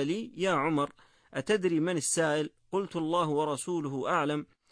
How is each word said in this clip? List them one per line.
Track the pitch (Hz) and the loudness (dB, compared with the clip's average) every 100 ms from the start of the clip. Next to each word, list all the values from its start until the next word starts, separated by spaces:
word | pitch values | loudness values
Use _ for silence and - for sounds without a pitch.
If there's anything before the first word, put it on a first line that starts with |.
| 143 | 0
لي: | 208 240 - | -2 -6 -4
"يا | 190 | 0
عمر، | 151 156 147 143 - - _ _ | 2 2 2 0 -6 -20 _ _
أتدري | 135 131 214 180 160 | -6 0 2 2 2
من | 170 170 | 2 0
السائل؟" | - 170 156 151 151 _ - | 0 2 2 2 -2 _ -6
قلت: | 190 196 175 | -4 -2 -4
"الله | 156 175 156 | 0 0 2
ورسوله | 147 151 139 - 170 143 135 139 | 0 0 -2 -2 -2 -2 -2 0
أعلم." | 170 147 151 - _ _ | 0 2 -2 -4 _ _